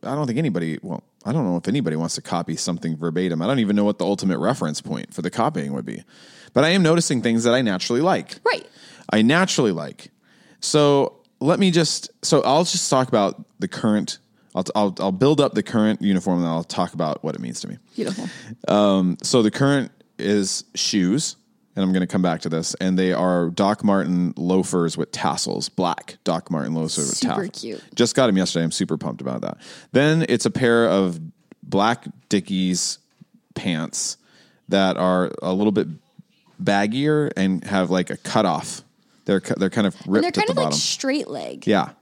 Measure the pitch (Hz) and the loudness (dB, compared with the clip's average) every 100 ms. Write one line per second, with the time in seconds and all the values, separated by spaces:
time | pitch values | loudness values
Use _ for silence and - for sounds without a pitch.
0 | - 139 143 117 160 87 82 78 90 85 | -6 -4 -2 -2 -2 -2 -4 -6 -8 -10
1 | _ _ - 147 113 87 90 127 95 78 | _ _ -4 -2 0 -2 -2 -2 -2 -2
2 | 80 - - 85 82 80 - 87 82 78 | -4 -6 -4 -4 -4 -6 -4 -4 -4 -4
3 | 85 82 92 82 87 135 107 104 104 101 | -4 -2 -2 0 0 0 2 2 0 0
4 | 87 101 95 90 104 131 165 76 - 58 | -2 0 0 0 0 -2 -4 -6 -6 -8
5 | - - 82 - 120 156 71 67 - 58 | -8 -8 -8 0 0 0 -6 -6 -8 -12
6 | - - - - - - 151 190 165 170 | -14 -20 -20 -20 -4 2 4 4 4 4
7 | 165 127 117 113 117 123 120 92 - 120 | 2 0 2 2 4 2 2 -2 -2 0
8 | 165 147 - - 453 - - - - - | 2 0 -2 -4 -2 -2 -6 -20 -20 -20
9 | - 107 113 160 185 - 120 82 71 - | -2 2 4 4 4 2 2 0 -6 -14
10 | - _ _ _ _ _ - 151 147 143 | -20 _ _ _ _ _ 0 4 6 4
11 | 135 - _ _ 139 170 196 170 160 - | 2 -4 _ _ 0 4 4 4 2 -2
12 | - _ - 151 - 143 170 175 - 135 | -8 _ 2 2 4 2 2 0 0 2
13 | 127 113 98 - - _ 95 - 113 107 | 2 2 2 -2 -14 _ -8 -2 0 0
14 | 101 - _ _ _ - 90 104 104 90 | -2 -10 _ _ _ -6 -4 0 0 0
15 | 98 95 131 147 139 104 101 113 107 110 | -2 2 4 4 2 0 -2 2 2 2
16 | 101 95 92 87 85 82 82 - 87 82 | 2 2 2 0 0 -2 -4 -4 -4 -2
17 | 80 73 78 - 62 58 - - _ - | -4 -2 -6 -6 -8 -10 -12 -14 _ -8
18 | - 196 247 - - 113 - 101 104 95 | -6 -6 -10 -12 -18 -12 0 4 6 4
19 | 92 85 - 131 107 - 139 143 123 _ | 2 0 0 4 4 2 2 2 -2 _
20 | _ _ - 104 95 - - - - 107 | _ _ 0 0 0 -4 -8 -6 -2 2
21 | 90 120 - - _ _ _ - 95 92 | 2 2 -2 -8 _ _ _ -4 0 0
22 | 90 104 90 80 82 80 82 - 92 92 | 0 0 0 0 -2 -4 -4 -4 -2 2
23 | 92 90 90 87 85 87 101 104 104 98 | 2 2 2 2 0 0 0 2 2 2
24 | 80 90 87 - 87 95 90 92 82 80 | 2 0 0 -2 0 2 2 0 0 -2
25 | - - 92 71 - - - - 90 - | -8 -4 -4 -2 -4 -4 -6 -4 -2 -4
26 | - - - 85 - 80 62 80 80 - | -10 -10 -4 -4 -2 -6 -4 -4 -4 -4
27 | 71 67 - - 180 - 113 104 - - | -4 -2 -2 -2 -6 -10 -14 -14 -14 0
28 | 120 - 127 95 90 85 82 - 90 80 | 0 4 2 2 0 0 -2 -2 -4 -4
29 | 78 - 65 62 50 50 - - - 123 | -6 -8 -8 -6 -8 -12 -16 -20 -2 2
30 | 147 160 - 120 117 - 127 117 117 95 | 4 2 2 0 0 0 2 4 4 4
31 | 95 82 80 - _ - - 95 104 120 | 2 -2 -12 -18 _ -20 -4 0 2 0
32 | - - _ 101 - 95 92 90 - - | -6 -18 _ -2 0 -2 0 -2 -4 -8
33 | _ _ - _ _ - - 80 80 - | _ _ -20 _ _ -8 -6 -4 -6 -6
34 | - - _ _ _ _ - 98 95 - | -8 -10 _ _ _ _ -2 2 2 2
35 | 92 92 90 - 87 92 104 104 80 78 | 2 2 0 -2 -4 0 2 2 -2 -6
36 | _ _ - _ _ _ 185 101 104 120 | _ _ -20 _ _ _ 0 0 0 0
37 | 143 151 147 - 95 92 - 98 90 92 | 0 2 0 0 0 0 0 0 2 0
38 | 87 - - 107 101 78 - - - _ | 0 -6 -2 2 2 0 -4 -12 -16 _
39 | _ _ - 98 - - 95 - 101 - | _ _ -2 -2 0 -2 0 2 0 -2
40 | - 95 349 - 427 - 78 73 - - | 0 2 2 0 0 0 0 -2 -4 -4
41 | 269 285 - 139 67 64 - 101 67 - | -2 -4 -4 -10 -10 -8 0 0 0 -8